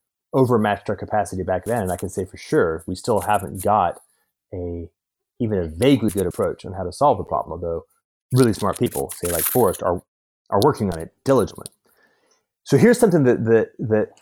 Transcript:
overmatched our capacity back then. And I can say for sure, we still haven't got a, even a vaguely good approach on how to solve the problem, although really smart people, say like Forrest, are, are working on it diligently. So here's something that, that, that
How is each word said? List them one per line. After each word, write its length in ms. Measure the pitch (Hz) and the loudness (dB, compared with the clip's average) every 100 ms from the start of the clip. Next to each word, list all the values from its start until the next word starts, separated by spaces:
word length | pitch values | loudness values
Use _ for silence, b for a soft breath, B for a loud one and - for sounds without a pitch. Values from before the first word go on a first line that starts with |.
| _ _ _ | _ _ _
overmatched 580 | 139 127 120 107 101 - | 0 2 2 2 -2 -4
our 60 | 101 | -8
capacity 460 | 104 107 98 95 | -4 -4 -4 -4
back 220 | 90 92 | -4 -4
then. 180 | 104 117 | -2 -2
And 100 | 92 | -2
I 40 | 87 | -4
can 120 | 95 | -6
say 160 | 101 | -6
for 120 | 92 - | -8 -10
sure, 460 | - 156 90 80 - | -2 0 0 -2 -8
we 80 | |
still 260 | 92 - 104 | -8 -2 -2
haven't 420 | 104 104 87 95 | 0 -2 -2 -4
got 380 | 101 104 98 - _ _ _ _ _ | 0 2 2 -4 _ _ _ _ _
a, 380 | 92 87 85 82 _ _ _ _ - | -10 -8 -8 -12 _ _ _ _ -6
even 180 | 117 101 | -2 -2
a 80 | 85 | -4
vaguely 420 | 80 127 131 110 | 0 2 4 2
good 160 | 98 90 | -2 -4
approach 380 | - 92 - | -2 -4 -4
on 80 | - | -12
how 100 | 95 | -10
to 100 | 87 | -8
solve 260 | - 147 104 | 0 0 0
the 60 | |
problem, 280 | - 82 - | -2 -6 -6
although 320 | 80 87 82 - _ _ _ - | -8 -6 -6 -8 _ _ _ -2
really 200 | 127 120 | 4 4
smart 260 | 98 101 - | 2 -2 -2
people, 340 | - - 67 - | -4 -4 -8 -6
say 140 | 87 | -4
like 140 | 85 | -4
Forrest, 380 | - 127 104 85 | -2 2 2 2
are, 200 | 92 90 _ _ _ _ - | -2 -4 _ _ _ _ -4
are 100 | 98 | 2
working 300 | 135 135 104 | 2 2 -2
on 60 | 82 | -4
it 160 | 85 _ | -8 _
diligently. 420 | - 131 92 - - _ _ _ _ _ _ _ _ _ | 0 2 0 -6 -18 _ _ _ _ _ _ _ _ _
So 120 | - 139 | 0 4
here's 220 | 214 240 | 6 6
something 240 | 226 170 | 4 4
that, 220 | 127 117 | 4 2
that, 260 | 113 113 98 - | 4 2 2 -6
that 300 | 113 107 - _ | 0 0 0 _